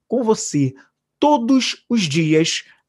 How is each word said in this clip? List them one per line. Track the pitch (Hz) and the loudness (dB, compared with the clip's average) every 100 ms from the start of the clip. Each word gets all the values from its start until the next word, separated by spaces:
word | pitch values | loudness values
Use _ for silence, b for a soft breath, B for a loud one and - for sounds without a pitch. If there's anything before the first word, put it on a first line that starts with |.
| _ | _
com | 247 | -2
você | 220 214 - 147 135 B B _ _ _ | 0 -2 -2 -2 -2 B B _ _ _
todos | - - 233 262 - - - | 2 2 2 0 0 -8 -4
os | 233 | -2
dias | 165 151 156 156 165 - b b | 0 -2 2 2 0 -4 b b